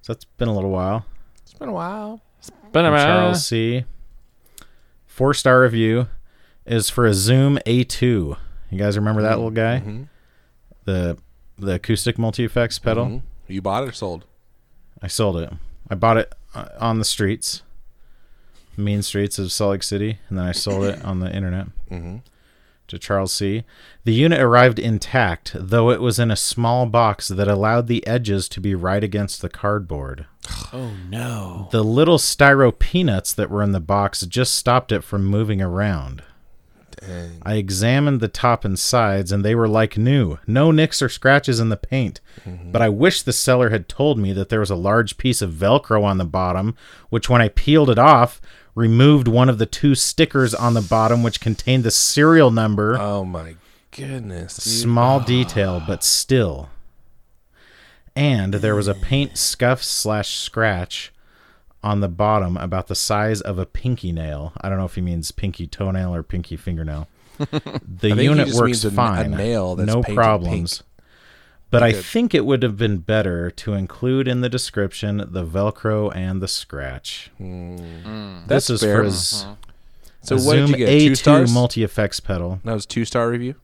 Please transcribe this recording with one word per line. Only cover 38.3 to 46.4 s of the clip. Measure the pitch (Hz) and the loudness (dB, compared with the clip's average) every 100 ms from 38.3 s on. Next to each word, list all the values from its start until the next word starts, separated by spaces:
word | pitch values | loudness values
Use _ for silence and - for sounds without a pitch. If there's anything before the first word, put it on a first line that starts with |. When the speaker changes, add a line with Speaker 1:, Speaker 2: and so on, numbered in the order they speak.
| - 123 117 | 0 0 0
Speaker 1:
and | 104 95 | 0 -2
sides, | - 123 110 98 90 | 0 2 2 0 0
and | 101 | 0
they | 101 117 | 2 2
were | 113 | 2
like | 110 110 107 | 2 0 2
new. | 117 139 98 76 - | 2 4 2 -2 -2
No | 120 160 | 2 4
nicks | 156 156 - | 4 2 0
or | 135 | -2
scratches | - 135 139 139 117 | 2 4 4 4 0
in | 113 | 0
the | 104 | -2
paint. | - 131 110 - - - - | -2 -2 -2 -6 -20 -20 -16
Speaker 2:
Mm-hmm. | 90 87 | -14 -6
Speaker 1:
But | 110 | 0
I | 113 | 2
wish | 104 147 - | 4 2 2
the | - | -2
seller | - - 127 120 | -2 2 4 4
had | 107 85 | 0 -4
told | - 143 117 | 0 0 2
me | 98 | 0
that | 98 95 | -2 -2
there | 110 | -2
was | 98 | 0
a | 92 | -2
large | 92 110 107 - | 2 2 2 -2
piece | 131 120 | -2 0
of | 95 | -2
Velcro | 78 98 139 - 107 | 0 2 2 2 0
on | 101 95 | 2 0
the | 87 | -2
bottom, | 92 | -2